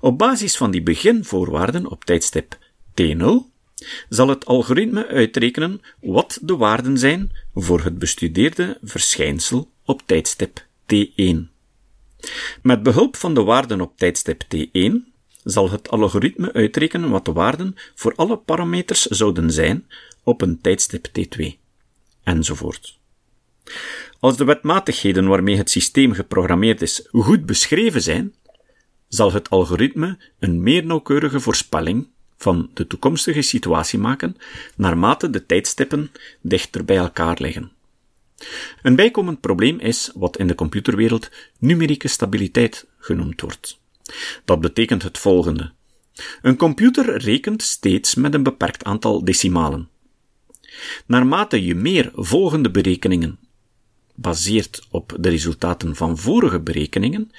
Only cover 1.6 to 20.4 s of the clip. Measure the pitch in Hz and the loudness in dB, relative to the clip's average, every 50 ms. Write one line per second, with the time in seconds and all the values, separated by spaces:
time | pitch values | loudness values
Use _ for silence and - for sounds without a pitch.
1.6 | 87 98 127 175 180 - - - - - 87 82 - - - 78 73 _ - - | -2 0 -2 -4 -6 -6 -10 -14 -2 0 0 0 0 -2 -4 -4 -6 _ -14 -20
2.6 | _ _ _ _ - - - - 92 80 78 82 82 120 202 254 262 _ _ _ | _ _ _ _ -20 -14 -2 0 0 0 2 0 2 2 2 2 0 _ _ _
3.6 | _ _ _ - - - - - - - 117 104 131 135 139 135 - - 254 254 | _ _ _ -20 -18 -16 -16 -16 -14 -8 2 2 4 4 4 -2 0 0 2 2
4.6 | 233 - 180 156 208 220 208 202 226 - - 139 117 110 - - 117 120 123 - | 2 2 2 0 2 0 -2 -4 -4 -2 2 2 2 2 2 0 0 0 0 -2
5.6 | 156 170 190 208 _ - - _ - - 92 110 - - - - - 156 185 156 | -4 -4 -6 -8 _ -20 -20 _ -8 -2 0 0 0 0 -6 -12 -4 -4 -2 2
6.6 | 117 104 110 113 123 127 139 131 123 135 156 180 196 - - - - - - - | 2 2 2 2 0 0 0 2 2 2 0 0 -2 -6 -6 -8 -12 -10 -8 -6
7.6 | 92 82 87 85 76 90 82 90 90 - - - - 82 80 90 110 156 160 - | 0 2 2 2 2 -2 -4 -4 -6 -6 -4 -4 -4 -4 0 2 2 2 2 -2
8.6 | 180 185 - - - 101 - - - - - - - - 143 - - - - - | -4 -4 -4 -10 -14 -12 -6 -4 -2 -2 0 0 0 -2 -2 -4 -4 -2 -2 -4
9.6 | - _ _ _ _ - - - - _ 95 80 76 - - - 92 92 _ - | -4 _ _ _ _ -4 -4 -4 0 _ 0 2 2 -2 -4 -4 -6 -8 _ -16
10.6 | - _ _ _ _ _ 107 104 104 - _ - 98 92 85 80 80 82 _ _ | -20 _ _ _ _ _ 2 2 2 0 _ 0 0 2 2 0 -2 -8 _ _
11.6 | _ _ _ _ _ _ _ _ _ _ _ _ - - - - - - - - | _ _ _ _ _ _ _ _ _ _ _ _ -16 -14 -12 -10 -12 -12 -14 -2
12.6 | - 127 127 110 104 131 117 139 220 277 - - - 180 160 131 107 95 113 127 | 2 2 2 4 4 4 4 6 4 2 2 -4 -4 0 2 2 4 4 4 2
13.6 | 143 120 113 95 90 82 _ _ - 90 80 - - - 78 - - _ - 80 | 2 0 -2 -4 -4 -6 _ _ 0 0 0 0 -4 -4 -6 -6 -6 _ -4 -4
14.6 | 76 - _ 92 92 107 196 240 247 _ _ _ _ _ _ - _ - 92 - | -4 -2 _ 2 2 2 2 0 -4 _ _ _ _ _ _ -14 _ -4 0 0
15.6 | 98 92 98 104 _ - - 110 107 98 92 101 101 165 190 - 180 185 - 113 | 0 0 0 -4 _ -4 0 0 0 2 2 2 0 0 -2 -2 -6 -4 0 0
16.6 | 110 107 - - 147 160 - 180 170 156 107 95 - - 78 82 90 107 135 151 | 0 2 2 0 -2 0 -2 -2 -2 0 -2 -2 -2 -2 -2 0 0 0 0 -2
17.6 | 185 190 185 - - - _ - - - - - 240 196 226 214 _ - 156 165 | -6 -8 -8 -10 -18 -20 _ -4 -4 -4 0 0 0 0 0 -4 _ -4 -2 -2
18.6 | 175 170 170 175 180 - - - - - 104 95 107 104 92 85 82 80 76 76 | -2 -2 -2 -4 -2 -2 -2 -2 0 -2 0 0 2 2 2 2 0 0 2 2
19.6 | 78 78 98 175 - _ - - - - - _ _ - - - | 2 2 0 -2 -4 _ -20 -20 -20 -20 -20 _ _ -2 0 2